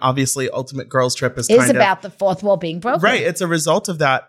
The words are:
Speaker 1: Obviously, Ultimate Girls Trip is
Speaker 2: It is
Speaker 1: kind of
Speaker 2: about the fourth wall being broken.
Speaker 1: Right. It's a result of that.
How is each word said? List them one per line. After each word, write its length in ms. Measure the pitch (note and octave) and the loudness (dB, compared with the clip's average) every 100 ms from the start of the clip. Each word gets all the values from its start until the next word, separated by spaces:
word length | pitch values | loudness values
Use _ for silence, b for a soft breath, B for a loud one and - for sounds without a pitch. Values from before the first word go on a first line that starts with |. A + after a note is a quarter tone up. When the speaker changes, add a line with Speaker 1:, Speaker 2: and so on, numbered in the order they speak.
Speaker 1:
Obviously, 480 | C3 C3+ C3 C#3 B2+ | 0 0 -2 -2 -4
Ultimate 400 | - B2+ C3+ - | -6 -8 -10 -12
Girls 240 | C3+ B2+ | -4 -4
Trip 240 | - B2+ B2+ | -2 -4 -4
is 100 | B2 | 2
Speaker 2:
It 60 | |
is 60 | A3+ | 4
Speaker 1:
kind 100 | B2 | 4
of 60 | B2+ | 4
Speaker 2:
about 260 | G3 F#3 | 2 0
the 80 | G3 | -6
fourth 320 | - G3 F3+ | -2 -2 0
wall 160 | G3+ F#3 | 0 0
being 220 | E3+ E3+ | 0 -4
broken. 200 | A3 G#3 | -2 2
Speaker 1:
Right. 220 | G3+ A#3+ | 2 2
It's 180 | D#3+ F3+ | 0 -2
a 60 | F3+ | -2
result 400 | E3 D#3 D#3 - | -2 2 0 0
of 100 | D#3+ | -2
that. 280 | C#3+ B2+ | 0 0